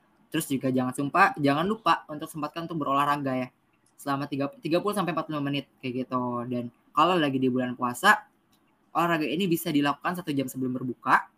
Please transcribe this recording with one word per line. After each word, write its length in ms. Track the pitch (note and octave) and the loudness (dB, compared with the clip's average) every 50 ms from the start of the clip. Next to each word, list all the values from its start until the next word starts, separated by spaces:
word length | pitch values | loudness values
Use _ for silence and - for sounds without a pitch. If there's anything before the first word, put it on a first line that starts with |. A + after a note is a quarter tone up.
| _ _ _ _ _ _ | _ _ _ _ _ _
Terus 180 | - D#3+ D#3+ | -4 -4 -2
juga 220 | - C#3 B2 B2 C3 | 0 -2 -2 0 0
jangan 220 | B2+ B2+ B2+ B2+ | 0 0 0 0
sumpa-, 420 | B2+ - C#3+ C#3+ - E3+ G3 F#3+ - - | -2 -4 -4 0 4 4 4 4 4 2
jangan 240 | D3 C#3 C#3 D3 E3+ | 2 2 4 4 2
lupa 400 | G3 A3 A3 - E3+ E3 - - | 0 -2 0 2 2 2 2 0
untuk 220 | - D3+ D3 D#3 D#3 | -6 -10 -10 -10 -10
sempatkan 400 | - D#3+ C#3+ D3+ - E3+ E3 E3 | -8 -8 -8 -6 -6 -8 -8 -6
untuk 160 | E3+ E3 C#3+ | -4 -4 -2
berolahraga 500 | C3+ C3+ C#3 C#3+ D3 C#3+ D3 C#3+ C3+ C3 | 0 2 2 2 2 2 0 0 -2 -2
ya. 160 | C3 B2+ B2+ - _ _ _ _ _ _ _ _ | -2 -4 -6 -10 _ _ _ _ _ _ _ _
Selama 320 | - - C#3+ C#3 C#3 C#3+ C#3+ | -10 -6 -4 -4 -4 -4 -4
tiga, 240 | D3 C3+ C3+ C#3 - - | -4 -4 -4 -4 -6 -8
tiga 200 | - E3 D#3 F3 | -4 0 0 0
puluh 140 | F3+ G3+ G3+ | 0 0 0
sampai 180 | G3+ F#3 E3+ | 0 -2 0
empat 140 | E3 D#3 D#3 | -2 -2 -4
puluh 140 | - D#3 D3 | -4 -4 -4
menit 260 | C#3+ C#3 C#3+ C#3+ C#3 - _ _ | -2 -2 -2 -4 -4 -8 _ _
kayak 260 | - C3 A#2+ B2+ B2+ | -8 -6 -4 -4 -4
gitu. 380 | - C3 B2+ B2 B2 A#2+ A#2+ A#2 | -2 -2 -2 -2 -2 -4 -4 -4
Dan 220 | B2 B2 A#2+ A#2+ A#2+ - _ _ _ | -4 -4 -4 -4 -6 -10 _ _ _
kalau 240 | - D3 D#3 F3 F#3 | 2 2 4 4 4
lagi 240 | F3 D3+ C#3+ C3+ C3 | 4 2 2 2 2
di 80 | C3 C3 | 2 2
bulan 260 | B2 B2+ B2+ B2 B2 | 2 0 -2 -2 -4
puasa, 540 | - B2+ A#2+ A#2+ - - G3+ G#3 - - - _ _ _ _ _ _ _ _ _ _ _ _ | -4 -4 -4 -4 2 4 4 4 4 0 -8 _ _ _ _ _ _ _ _ _ _ _ _
olahraga 320 | - D3+ E3+ E3+ E3+ D#3 D3+ | 0 0 2 2 2 0 0
ini 240 | A#2+ B2+ E3 G3+ F#3 | 0 0 0 2 2
bisa 240 | E3 - - F3 | 2 0 0 0
dilakukan 480 | D3+ C#3+ C#3+ C#3+ C#3+ - - D#3+ F3+ F3 | 2 2 2 2 0 0 -4 -4 -4 -4
satu 100 | E3+ - | -4 -2
jam 160 | D3 C3+ C3+ | -2 -2 -2
sebelum 300 | C3 - C3 B2+ B2+ B2+ | -2 -4 -4 -4 -4 -4
berbuka 520 | B2+ C#3 B2+ A#2+ - - A#2 - - - - _ | -4 -4 -6 -8 -4 0 2 2 2 2 -4 _